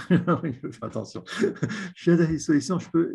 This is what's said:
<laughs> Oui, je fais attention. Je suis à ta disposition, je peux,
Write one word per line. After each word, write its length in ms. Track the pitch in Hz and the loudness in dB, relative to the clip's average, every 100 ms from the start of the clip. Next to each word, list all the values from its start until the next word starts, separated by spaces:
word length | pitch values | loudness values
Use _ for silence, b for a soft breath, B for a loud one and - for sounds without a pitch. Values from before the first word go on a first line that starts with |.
| - | 2
<laughs> 340 | 175 180 143 | 2 2 -2
Oui, 160 | 160 120 | -2 -8
je 80 | - | -12
fais 140 | - 113 | -10 -10
attention. 360 | 117 104 - - - - - 117 B B | -8 -10 -14 -10 -2 -2 -2 -6 B B
Je 80 | - | -2
suis 80 | 175 | 4
à 60 | 170 | 4
ta 80 | |
disposition, 540 | 160 156 - 147 143 175 | 4 0 2 2 2 -4
je 100 | - | 0
peux, 240 | 165 170 | 0 0